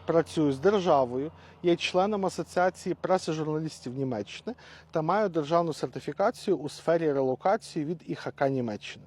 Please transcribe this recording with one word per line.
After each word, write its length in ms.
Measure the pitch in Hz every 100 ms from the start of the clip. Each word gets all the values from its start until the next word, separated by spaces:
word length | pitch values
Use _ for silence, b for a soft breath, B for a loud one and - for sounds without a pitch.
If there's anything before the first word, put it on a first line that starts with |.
| -
працюю 480 | 165 156 - 147
з 60 | 135
державою, 720 | 170 208 175 143 127 123 151 - B B
є 120 | 175 170
членом 500 | - 180 196 214 185
Асоціації 720 | - 165 - 180 - 190 165
преси 320 | - 185 -
журналістів 600 | 156 151 156 160 - 131
Німеччини 600 | 127 135 113 104 - - 247 B B B
та 100 | 165
маю 280 | 156 196 208
державну 440 | 165 143 170 170
сертифікацію 840 | 143 139 135 - 147 202 - - 165
у 120 | 143
сфері 420 | - - 170 160
релокації 760 | 139 131 127 190 214 - 170 147
від 160 | 175 -
І 80 | -
Х 160 | 147 -
К 140 | 139
Німеччини. 560 | 135 120 104 - -